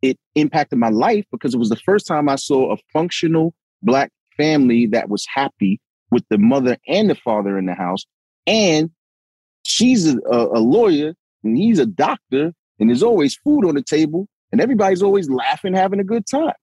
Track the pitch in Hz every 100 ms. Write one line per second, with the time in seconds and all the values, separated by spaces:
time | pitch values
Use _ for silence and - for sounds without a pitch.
0 | 131 127 _ - 151 160 143 131 117 107
1 | 165 208 202 120 147 120 113 110 - 202
2 | - 156 147 139 - 139 131 - _ 151
3 | 175 - 165 160 160 - _ _ 95 131
4 | 139 _ _ - 151 151 127 117 120 113
5 | - 101 - - 139 _ 101 98 _ _
6 | _ 120 - 107 110 139 127 117 - 170
7 | 214 143 - 107 101 98 92 90 90 95
8 | - _ _ _ - 220 202 156 160 _
9 | _ _ _ _ _ _ - - 240 254
10 | 160 123 - 120 117 117 113 190 226 151
11 | 151 170 _ _ 107 117 214 208 123 90
12 | 143 - _ 131 156 170 _ _ 110 120
13 | 214 220 143 - - 294 190 143 - 151
14 | 156 160 202 _ _ - 226 240 196 190
15 | 196 196 160 127 123 151 196 185 190 202
16 | 190 226 196 269 311 -